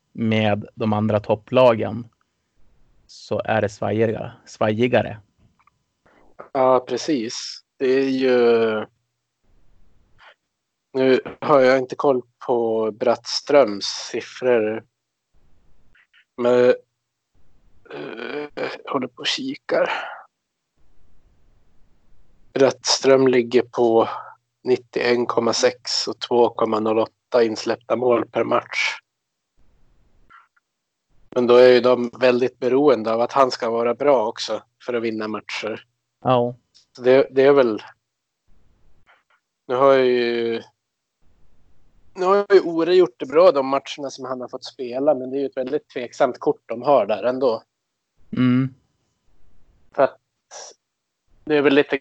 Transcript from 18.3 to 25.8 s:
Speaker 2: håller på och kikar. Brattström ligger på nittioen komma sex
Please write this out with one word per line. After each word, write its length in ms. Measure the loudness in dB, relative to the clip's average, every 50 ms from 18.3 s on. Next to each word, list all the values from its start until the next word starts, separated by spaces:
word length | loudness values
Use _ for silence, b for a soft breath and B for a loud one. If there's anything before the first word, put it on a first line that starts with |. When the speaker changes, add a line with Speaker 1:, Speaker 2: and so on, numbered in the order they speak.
| -10 -10 -12 -12 -10 -10 -10 -10 -10 -12 -10
Speaker 2:
håller 200 | -8 -6 -6 -6
på 140 | -8 _ -8
och 60 | -8
kikar. 640 | -6 -6 -6 -8 -10 -10 -12 _ -4 -2 -2 -2 B B B B B B B B _ _ _ _ _ _ _ _ _ _ _ -20 -20 -20 -20 -20 -20 -20 -20 -20 _ _ _ _ _ _ _ _ _ _ -20 -20 _ _ _ _ _ -20 -20 -20 -20 _ _ -16 _
Brattström 760 | 0 2 2 2 0 -2 -4 -4 -4 0 2 4 4 4 4 4
ligger 340 | 2 0 0 2 0 0
på 460 | 0 -2 -2 0 0 2 2 2 2 B B B B B -20 _ _ _ _ _
nittioen 640 | -4 -2 -2 -2 -2 _ -6 -4 0 0 0 0 -2
komma 260 | -2 -2 -2 0 0
sex 560 | 0 2 0 0 0 -2